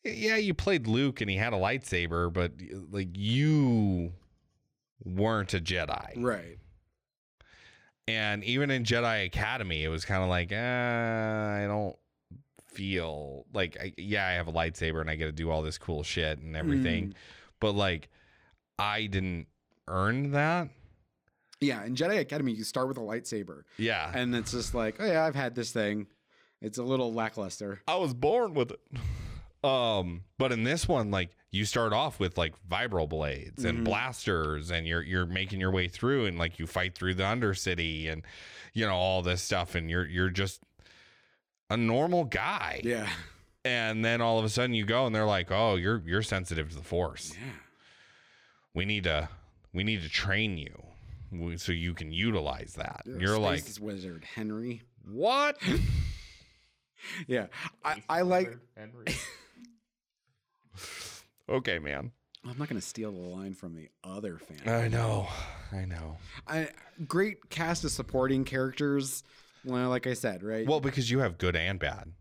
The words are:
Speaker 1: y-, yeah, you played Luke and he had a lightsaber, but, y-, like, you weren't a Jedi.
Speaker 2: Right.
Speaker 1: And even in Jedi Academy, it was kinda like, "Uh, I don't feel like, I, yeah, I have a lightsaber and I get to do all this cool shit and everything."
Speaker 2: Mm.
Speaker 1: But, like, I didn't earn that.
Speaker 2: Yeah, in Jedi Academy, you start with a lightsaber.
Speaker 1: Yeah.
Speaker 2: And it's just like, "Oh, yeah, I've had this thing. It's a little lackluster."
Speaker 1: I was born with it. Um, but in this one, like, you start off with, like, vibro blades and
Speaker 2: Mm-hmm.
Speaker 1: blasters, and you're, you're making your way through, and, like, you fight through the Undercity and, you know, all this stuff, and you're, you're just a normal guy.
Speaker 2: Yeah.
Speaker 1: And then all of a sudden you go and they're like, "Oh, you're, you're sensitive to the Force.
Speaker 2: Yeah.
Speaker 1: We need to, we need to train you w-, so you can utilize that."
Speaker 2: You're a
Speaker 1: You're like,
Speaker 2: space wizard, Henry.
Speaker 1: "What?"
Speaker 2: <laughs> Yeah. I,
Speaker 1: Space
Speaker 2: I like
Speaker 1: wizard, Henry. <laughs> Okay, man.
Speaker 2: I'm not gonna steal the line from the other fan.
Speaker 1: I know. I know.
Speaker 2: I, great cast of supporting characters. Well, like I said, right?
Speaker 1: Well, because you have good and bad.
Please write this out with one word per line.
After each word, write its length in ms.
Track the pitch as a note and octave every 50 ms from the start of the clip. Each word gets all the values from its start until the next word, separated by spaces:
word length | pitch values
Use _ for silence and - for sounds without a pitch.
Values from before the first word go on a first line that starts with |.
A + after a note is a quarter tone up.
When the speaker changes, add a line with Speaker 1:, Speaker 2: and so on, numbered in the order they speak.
| _
Speaker 1:
y-, 40 | B3
yeah, 240 | G#3+ A3 G#3+ A3 A3
you 180 | A3 G#3+ G3 E3
played 320 | - - G3+ G3 D#3+ A#2
Luke 340 | A2 A2 B2 C#3 C#3 B2 -
and 80 | A2+ G2+
he 80 | F#2+
had 160 | F#2+ G#2+ A#2+
a 40 | A2+ F#2+
lightsaber, 720 | F#2 G2+ B2+ C3+ - - F#2+ F2 F2 E2 E2+ E2+ F2 F2
but, 200 | E2 F2+ F2 E2+ - -
y-, 100 | F2+ - - G2 F2+ D#2
like, 180 | G2 G2+ F#2+ F2+
you 1000 | F2+ G2 G2+ G#2+ A#2 C3 D3 D#3 D#3 D3+ C#3 B2+ A#2+ A2 G#2 G2+ F#2 F2+ E2+ E2+ F2 - _ _ _ _ _ _ _ _ _ _ _ _ _ _ _ _ -
weren't 480 | G2 F2+ F#2 G#2 A2+ A2+ G#2+ G2 F2+
a 60 | - F#2
Jedi. 520 | E2 F2+ F#2 F2+ D#2+ D2 D2 - - - -
Speaker 2:
Right. 420 | A#2+ A#2+ B2 A2 F#2+ E2+ E2+ D#2 C2+ - - - _ _ _ _ _ _ _ _ _ _ _ _ _ - _ - - - - - _ _ _ _ _ _ -
Speaker 1:
And 340 | A2 A2 G#2+ G#2 G#2 G#2 G2
even 260 | A2 B2 C3+ D3 C#3
in 140 | C3+ B2+ A#2+
Jedi 400 | G#2+ A#2+ A#2 A#2+ A#2 A2+ G#2+ F#2+
Academy, 580 | F2+ - - G#2+ G#2+ B2 B2+ G#2+ F#2 E2 D#2 D2+
it 40 | D#2
was 160 | D#2+ E2 -
kinda 220 | - G2 F#2 F#2
like, 260 | F#2 F2+ F2 F2 E2+
"Uh, 40 | G2
I 1080 | A2 A#2+ B2 B2 B2 B2 A#2+ A#2+ A#2 A#2 A2+ A2+ A2+ A2 A2 A2 G#2+ G#2+ G#2 G#2 G2+ G2+ G2+
don't 280 | G#2 G#2+ G#2 F#2 - _ _ _ _ _ _ _ F2+ C3 - _ _ - _ _
feel 760 | - - G2 F#2+ F#2+ F2+ E2 D#2+ D2+ D2 D2 C#2 C2+ C2+ - -
like, 240 | - G2+ F#2 E2 - -
I, 120 | - F#2+ -
yeah, 300 | - F2 G2+ G#2 G2+ G2
I 60 | F#2
have 160 | F2+ F2 E2+ E2
a 40 |
lightsaber 480 | D#2+ E2+ E2 E2 D#2+ - E2 D#2+ D#2 D#2+
and 100 | D#2 D#2
I 60 | D#2
get 100 | D#2 D#2+
to 60 | D#2
do 180 | D2+ D#2 D#2+ E2
all 120 | D#2+ D#2
this 160 | D#2 D#2 D#2 -
cool 240 | - - E2 D2+
shit 360 | D2 - - F2 D#2+ D#2 D#2 D2
and 180 | D#2 D#2+ D#2
everything." 540 | D#2 E2 - C#3+ C3+ C3 B2+ A#2 G#2+ G2+ G2+
Speaker 2:
Mm. 40 | G2 - - - - - - - _ _
Speaker 1:
But, 120 | A2+ G#2+
like, 360 | G2+ G2+ G2+ F#2+ F2 D#2+ - - _ _ _ _ _ _ _ _ _ _ _ _ _ -
I 280 | G2+ G#2 G#2 A2 A2
didn't 400 | G#2 G2 F#2+ F#2 F#2 F2 E2 D#2 _ _ _ _ _ _ _ _ -
earn 440 | F2+ F#2 F#2+ G#2 A#2 C3 C#3+ C#3+
that. 360 | C#3 C#3+ D3 D#3 E3+ F3 E3+ C#3 - - - - - _ _ _ _ _ _ _ _ _ _ _ - _
Speaker 2:
Yeah, 240 | C#3+ C#3+ B2 G#2+ G2+
in 100 | A#2 B2+
Jedi 240 | B2 D#3+ F3+ G#3+ G3+
Academy, 340 | C#3+ - C#3+ D3+ C#3+ B2+
you 120 | A2+ G#2+ G#2+
start 240 | - - C3+ B2+ C3
with 80 | C3+
a 40 | B2+
lightsaber. 600 | A2+ G#2 A2 A#2+ A#2+ - A#2 G#2+ G2+ F2+ D#2 C#2+ - _ - -
Speaker 1:
Yeah. 320 | A2 A2+ A2 F#2 D#2 E2 F#2+
Speaker 2:
And 200 | B2+ B2 B2 A#2+
it's 160 | A#2+ G#2+ -
just 240 | - B2 A2+ - -
like, 220 | A#2+ A2+ A2 - -
"Oh, 60 | G#3
yeah, 180 | G#3+ E3+ D#3+ D#3+
I've 120 | D#3+ C3+
had 180 | C#3+ C3+ A#2+ A#2
this 160 | B2+ A#2 -
thing. 360 | - A#2+ G#2+ G#2 G#2 G#2+ G2+ - _ _ _ _ _ _ _ _ _ _
It's 180 | A2+ A2 G#2 B2
a 40 |
little 300 | A#2+ B2+ C3+ C3 B2+ A#2
lackluster." 680 | A2+ A#2 A2+ A2 - A2+ G2+ F#2 - - G#2 G2+ G2 F#2+ _
Speaker 1:
I 100 | - E3+
was 180 | F#3 F#3 D3 B2
born 400 | A#2+ C3 D3+ G#3+ B3 A#3+ G3+ D#3+
with 180 | D3 A#2+ A#2
it. 80 | - - _ _ - A#2+ - - - - - - - - - - _ _ -
Um, 600 | C#3 C3+ B2+ A#2+ A2+ G#2+ G2 F#2 F2+ E2+ F2+ F#2+ - _ -
but 120 | C3 C3
in 140 | B2 A2+ A2
this 240 | B2 D#3 E3+ - G3
one, 240 | E3+ C3 A2 G#2
like, 240 | G2+ F#2+ F2 E2+ _ _ _ _
you 120 | - G2 G#2
start 280 | G2+ - B2 A#2 A2
off 260 | G#2 A2+ D3 D3+ A#2 -
with, 180 | G2+ F2 -
like, 180 | - E2+ D#2+ D#2 - - F2+
vibro 400 | F2 G2+ B2 A#2+ G2+ F2 D#2+ D2+
blades 560 | D#2+ D#2 D2+ D2 C2 C#2+ - - - - -
and 120 | - A#2 A#2
Speaker 2:
Mm-hmm. 60 | A2+
Speaker 1:
blasters, 880 | A2+ G#2+ A2 B2 C3 A#2+ - - G#2+ F#2+ E2+ D#2 D2+ D#2 D2+ D2+ E2+
and 160 | F2 E2 E2 E2
you're, 140 | E2 E2+
you're 220 | D#2 D2+ F#2 F#2 F2+
making 340 | E2+ F2+ F#2 G2 F#2+ G#2 F#2+
your 100 | F#2 F#2
way 160 | F#2 F#2 F2+
through, 380 | E2+ - - - B2 C#3 C3+ A#2
and, 120 | G2 F2
like, 220 | E2+ E2+ E2 E2+ -
you 80 | D#2+
fight 300 | D#2+ - F2+ F2+ F#2 F2+
through 180 | - F#2+ F#2 F#2
the 80 | F#2
Undercity 880 | F#2+ G2 A2+ B2 B2 G#2 F#2+ - - F#2+ F2+ E2+ E2+ D#2+ D#2+ D#2 D#2+ D#2+
and, 140 | D#2+ D#2 - - - - - - - - - -
you 120 | _ A2 A2+
know, 120 | G#2 F#2+
all 260 | F2+ F#2 F#2+ F#2 F#2
this 180 | F2 F2+ F2+ F2+
stuff, 360 | - - G2+ F#2 F2 - -
and 120 | F2 D#2+ E2
you're, 160 | E2+ F2+ F2+
you're 260 | C#2+ F2 F2+ F#2 F#2+
just 320 | F2+ F#2+ G2 F#2 - - - _ _ - - - - - - - _ _ _ _ _ _ _ _ _ _ _ _
a 60 | G#2
normal 480 | A#2 A#2 A2+ A2+ B2+ D3+ F3 F3+ F3 D#3+
guy. 560 | A#2 - F#2 G#2+ D#3 G3+ F#3+ G#2 D#2+ D2 C2+
Speaker 2:
Yeah. 260 | - A#2+ A#2+ A2+ G#2+ G2 E2+ D#2+ E2+ - - - - _ _ _ _
Speaker 1:
And 400 | C3 B2 A#2+ A2+ A2 A2 A2 A2+
then 160 | A2+ A#2 A#2+
all 200 | A#2 A#2 A2+ A2+
of 40 | A2
a 40 | G#2+
sudden 260 | G#2 B2 B2 B2+ A#2+
you 100 | A2 G#2
go 220 | G2 A2+ B2 C3+
and 80 | B2 A2
they're 100 | G#2+ G#2+
like, 260 | G#2+ G2+ F#2 F2 -
"Oh, 240 | F#2 G2+ A2+ A2+ G2+
you're, 260 | F2+ F2 G2 A2+ A2 D#2+
you're 180 | E2 F2 G#2
sensitive 480 | A2 - G#2+ F#2+ F2+ - E2+ D#2+ D2+ D#2
to 40 | E2
the 60 | D2
Force. 500 | - - E2+ F2 F2+ D2 C2+ - - D#2 D#2
Speaker 2:
Yeah. 160 | F2+ A#2 C3+ G#2 D#2 - - _ _ _ - - - - - - - _ _ _ _ _ _ _ _ _ _ _
Speaker 1:
We 100 | E2 F#2+
need 200 | G2+ G#2+ G#2 F2+
to, 240 | E2+ D#2 D2 D2+ D2 - - - - _ _ _ -
we 120 | - F2+ G2
need 180 | A2 A2 G2
to 60 | E2 D2+
train 500 | - - - G2+ F#2+ G#2 A2 G#2+ F#2+ E2
you 280 | C#2+ - - - - - - - - - - - - -
w-, 260 | - F2 E2 E2+ E2+
so 140 | E2 - -
you 240 | F2 E2+ E2+ F2 E2+
can 160 | - E2 D#2
utilize 640 | D#2+ F2 G#2 A#2 G#2+ F#2 D2 C#2+ C2+ - - - -
that." 280 | - - - - - -
Speaker 2:
You're 100 | A2 B2+
a 40 | -
Speaker 1:
You're 180 | F2+ G2 G#2+ A2
like, 220 | G#2+ G2 E2+ D#2+
Speaker 2:
space 180 | D2+ - G2+ G#2
wizard, 460 | G#2 G#2+ G2+ F#2+ F2+ F#2 E2+ E2 D2+
Henry. 580 | - - A2 A2 G#2+ G#2+ A2 A#2 B2 A#2 A2+ - _ _ - -
Speaker 1:
"What?" 520 | - G#2 B2+ E3 A3 B3+ C#4 C#4+ D4 C#4+ D4
Speaker 2:
<laughs> 40 | - F#3 - - - - - - - - - - - - - - - _ _ _ _ _ _ _ _ _ _ - - - - F3+ E3+
Yeah. 200 | C3 B2+ A#2+ G2+ F2 - - - E3 - _ -
I, 100 | D3+ D3+
Speaker 1:
Space 100 | - - -
Speaker 2:
I 120 | D#3 E3+
like 240 | F#3 F3+ F3+ F3+ F#3
Speaker 1:
wizard, 140 | - A#2 A#2+ - _ _
Henry. 280 | G#2+ G#2+ A2 A#2+ A#2+ A2+ -
<laughs> 40 | - - - - - - - _ _ - - - - _ _ _ _ _ _ _ _ _ _ _ _ _ _ _ _ _ _ _ - F#2 - - - - - - - - - _ _ _ _ -
Okay, 300 | - C3 B2 A#2 F#2 E2+
man. 340 | D2+ C#2+ C#2+ C#2 D2 A#2+ _ _ _ _ _ - -
Speaker 2:
I'm 120 | B2 B2 C3
not 100 | D3 D3
gonna 120 | C3 G2+
steal 320 | - - - A#2 A2 G#2+
the 60 | G2+ F2+
line 340 | F2+ F2+ F2+ F#2+ G2 G2 F#2+
from 200 | - - F2 E2
the 140 | D#2+ D#2 - _ _
other 360 | - F#2 F#2+ G2+ G#2+ G2 E2+ D#2+
fan. 300 | - - D#2 - - A2+
Speaker 1:
I 200 | A2+ A#2 A#2 A2+
know. 400 | A2+ A#2 A#2 A2 G#2+ G2+ G2 - - - - - - - - -
I 120 | G2+ F#2+ F#2
know. 320 | F#2 F2 E2 E2 D#2+ D#2 D#2+ - - - - -
Speaker 2:
I, 220 | - D#3 D#3+ D#3+ D3 - - - - - - D#3+
great 440 | C#3 D#3 F3 G3 G#3+ G3+ - - -
cast 340 | - D#3+ E3+ E3 E3+ - -
of 60 | D3
supporting 540 | - - B2 - - C3 C3 C3 C3+ C3+ C3
characters. 800 | - C3 C3 C3 C3 B2+ - D3 C#3+ C#3 C#3 C3+ C3+ - - - _ - - - - _ - -
Well, 240 | C3 B2+ B2 B2 B2+
like 160 | B2+ B2 -
I 80 | B2+ B2
said, 280 | A2+ - A2+ F#2+ F2+
right? 240 | F#2 G#2+ A2 A2 A2+
Speaker 1:
Well, 140 | C3 D#3 D3+
because 300 | C3 C#3 C3 C#3 B2 A#2
you 100 | B2 C3+
have 180 | C3 G#2 E2 -
good 160 | F#2 F2+ E2+
and 220 | E2 E2 F#2 G2 F2+
bad. 340 | D#2 C#2+ - - - D#2+ F2 -